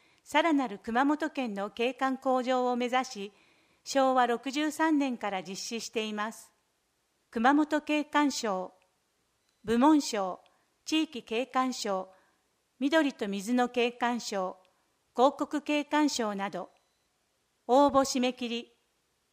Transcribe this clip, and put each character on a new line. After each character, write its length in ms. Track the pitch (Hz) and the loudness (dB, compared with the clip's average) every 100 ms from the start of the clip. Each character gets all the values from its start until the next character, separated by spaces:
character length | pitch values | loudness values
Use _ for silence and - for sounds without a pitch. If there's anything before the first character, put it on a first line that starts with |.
| _ _ | _ _
さ 180 | - 285 | -2 2
ら 120 | 330 | 4
な 140 | 285 247 | 2 0
る 120 | 202 | -6
熊 260 | - 226 277 | -4 0 2
本 240 | 294 - | 0 -2
県 240 | - 247 | -4 -6
の 160 | 196 208 | -6 -8
景 240 | - 240 | -4 -4
観 240 | 254 269 254 | -2 -4 -2
向 240 | 269 254 | 0 0
上 300 | 247 254 247 | 0 0 0
を 40 | 247 | -2
目 100 | 247 | 0
指 200 | 254 247 | -2 -2
し、 280 | 202 202 _ _ _ _ _ | -8 -14 _ _ _ _ _
昭 320 | - 269 262 254 | -4 2 4 4
和 100 | 240 | 2
六 220 | 233 269 | 0 -4
十 220 | 269 302 | -2 -2
三 260 | - 320 294 | 0 2 2
年 200 | 277 240 | 0 -2
か 120 | 208 | -6
ら 140 | 190 | -6
実 120 | 170 190 | -8 -10
施 240 | - 233 | -8 -8
し 80 | - | -6
て 140 | 226 | -6
い 100 | 214 | -6
ま 180 | 208 214 | -6 -8
す。 180 | - - _ _ _ _ _ _ _ _ | -10 -20 _ _ _ _ _ _ _ _
熊 240 | 226 240 | 2 4
本 280 | 285 294 302 | 4 4 0
景 240 | - 302 285 | 0 -2 0
観 260 | 294 294 | 2 2
賞、 420 | - 220 185 185 _ _ _ _ _ _ _ _ _ | 0 -4 -4 -6 _ _ _ _ _ _ _ _ _
部 140 | 202 233 | -2 4
門 240 | 294 302 | 6 6
賞、 380 | - 208 190 175 _ _ _ _ - | 2 -4 -4 -6 _ _ _ _ -4
地 180 | 311 | -2
域 200 | 311 240 | -2 -6
景 220 | - 226 254 | -6 -6 -2
観 280 | 254 254 | -2 -2
賞、 360 | 240 208 190 190 - _ _ _ _ _ - | -2 -4 -4 -6 -14 _ _ _ _ _ -4
緑 340 | 269 320 285 | 0 2 0
と 140 | - 208 | -2 -6
水 260 | 202 196 | -6 -2
の 160 | 247 247 | 0 0
景 220 | 247 233 | 0 -2
観 280 | 240 240 240 | 0 -4 -4
賞、 380 | - 202 185 - _ _ _ _ _ - | -6 -6 -6 -10 _ _ _ _ _ 2
広 220 | 269 285 | 4 2
告 240 | - 294 | -4 -6
景 240 | - 302 285 | -2 -2 0
観 240 | 302 294 | 2 2
賞 260 | - 220 196 | 0 -4 -4
な 140 | 196 | -8
ど。 200 | 180 - _ _ _ _ _ _ _ _ _ - | -8 -12 _ _ _ _ _ _ _ _ _ 2
応 220 | 262 285 | 6 6
募 140 | 269 | 4
締 160 | 269 269 | 2 0
め 140 | 254 | -2
切 160 | 254 240 | -2 -6
り、 220 | 233 - _ _ _ _ _ _ | -8 -10 _ _ _ _ _ _